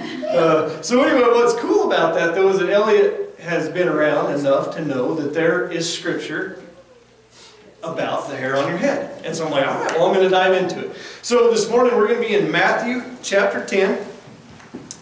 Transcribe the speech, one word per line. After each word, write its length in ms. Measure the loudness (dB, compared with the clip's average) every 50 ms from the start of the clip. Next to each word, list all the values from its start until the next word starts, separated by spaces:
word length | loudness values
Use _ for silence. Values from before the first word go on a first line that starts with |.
| -12 -10 -10 -8 -6 -2
Uh, 540 | 0 2 4 4 4 2 2 -2 -6 -8
so 200 | -4 0 2 4
anyway, 280 | 4 4 4 4 4 4
what's 240 | 4 4 4 2 2 0
cool 240 | 0 0 2 2 2 2
about 260 | 0 2 2 2 0
that, 200 | 0 0 0 0
though, 140 | 2 2 2
is 100 | 2 2
that 100 | 0 2
Elliot 680 | 2 2 4 4 4 4 4 2 2 -2 -8 -10 -10 -14
has 300 | -8 -4 -4 -4 -4 -4
been 180 | -2 -2 0 0
around 500 | 0 0 0 2 0 0 0 -2 -2 -2
enough 380 | 0 0 0 0 0 -4 -6
to 80 | -6 -6
know 320 | -4 -2 -2 -2 -2 -2
that 180 | -4 -4 -4 -2
there 380 | 0 0 0 0 0 -2 -4
is 160 | -4 -6 -4 -4
scripture 720 | -6 -6 -6 -6 -6 -6 -6 -8 -8 -8 -8 -8 -10 -14 -18 -20 -20 -20 -20 _ -20 -20 _ _ _ _ _ _ _ -20 -20 -20 -20 -20 -20 -20 -20 -14
about 460 | -12 -10 -6 -6 -6 -4 -4 -6 -6 -8
the 80 | -8
hair 220 | -6 -6 -4 -2 -2
on 100 | -2 -2
your 100 | -2 -2
head. 440 | -2 -2 -2 -2 -6 -8 -12 -12 -10
And 80 | -8 -6
so 120 | -6 -4
I'm 60 | -2
like, 140 | -2 0 0
"All 160 | -2 -2 -4
right, 120 | -4 -2 0
well, 140 | 2 2 4
I'm 60 | 4
gonna 140 | 4 4 4
dive 280 | 4 4 4 4 2 2
into 280 | 0 -2 -4 -6 -8 -10
it." 80 | -12 -14 -16 -18 -16 -10
So 280 | -4 2 4 4 4 4
this 200 | 4 2 0 0
morning 260 | 2 2 4 4 4
we're 140 | 2 2 2
gonna 100 | 2 0
be 160 | 0 0 0
in 160 | 0 0 2
Matthew 500 | 2 2 2 2 0 0 -2 -2 -4 -4 -6 -10 -14 -12 -6
chapter 400 | 0 0 2 2 2 0 -4 -6
ten. 400 | -2 0 2 2 2 0 -2 -6 -10 -14 -18 -20 -20 -20 -20 -20 -20 -20 -20 -20 -18 -18 -18 -16 -16 -18 -14